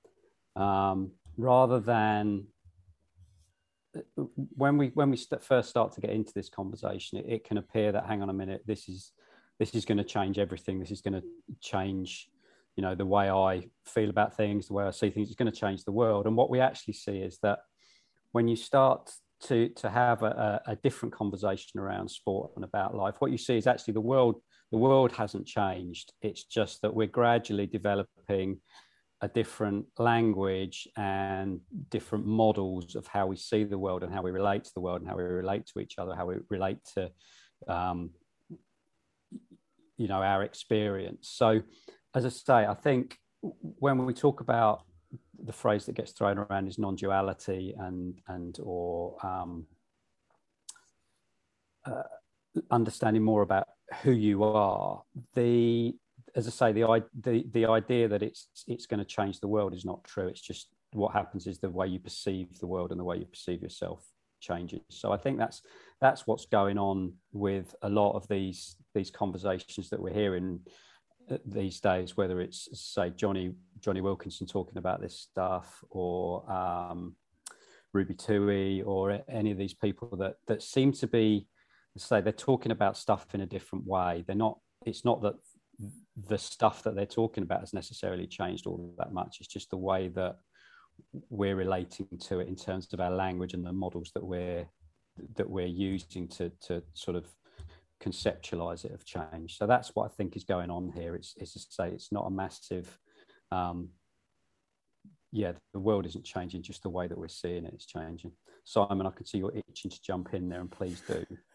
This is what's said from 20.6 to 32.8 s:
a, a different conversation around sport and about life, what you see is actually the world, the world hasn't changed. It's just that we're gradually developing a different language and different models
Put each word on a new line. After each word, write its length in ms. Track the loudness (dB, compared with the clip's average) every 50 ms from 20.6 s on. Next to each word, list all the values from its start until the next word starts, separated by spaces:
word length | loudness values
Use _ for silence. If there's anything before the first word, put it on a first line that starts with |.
| -2
a, 60 | -6
a 40 | -4
different 380 | 0 0 0 0 0 -6 -8 -4
conversation 640 | -4 -4 -4 -2 0 0 -2 -2 -2 -6 -10 -8 -6
around 300 | -4 -4 -4 -4 -6 -8
sport 400 | -10 -6 -4 -2 -2 -2 -4 -6 -8
and 80 | -12 -10
about 300 | -4 -2 -2 -2 -2 -2
life, 200 | -2 -2 -2 -2 -2
what 100 | -2 0
you 80 | 0 -2
see 180 | 0 0 2
is 100 | 4 4
actually 280 | 4 4 4 0 -2 -2
the 60 | 0
world, 420 | 0 4 4 6 6 6 4 0 -6 _ _ _ _ _
the 60 | 2
world 340 | 4 6 8 8 8 6 6
hasn't 340 | 2 0 -4 -4 -4 -8 -8
changed. 680 | -4 -2 0 0 0 0 -4 -6 -8 -10 -12 -14 -18 _ _
It's 240 | -6 -6 -6 -6 -12
just 380 | -4 0 0 0 0 -2 -2
that 120 | -2 0 2
we're 120 | 2 0
gradually 600 | 2 4 4 6 6 6 4 2 0 0 -2 0
developing 920 | -2 -2 -2 0 0 2 0 0 -4 _ _ _ -2 0 0 0 -2 -4 -6 _ _ -20 -20 -20 _ _ _ _ _ _ _
a 60 | -6 -2
different 580 | 0 0 -2 -2 -2 -2 -2 0 0 -2 -4 -6 _ 0
language 880 | 2 4 4 6 4 4 2 2 0 0 0 0 -2 -4 -6 -10 -14 -10 _
and 640 | -4 -2 -2 0 0 -2 -2 -2 -4 -4 -4 -6 -6 -8 _ -12 -12 -8 -6
different 380 | -6 -6 -4 -2 -4 -2 0
models 680 | 0 2 4 6 6 4 2 0 -2 -4 -4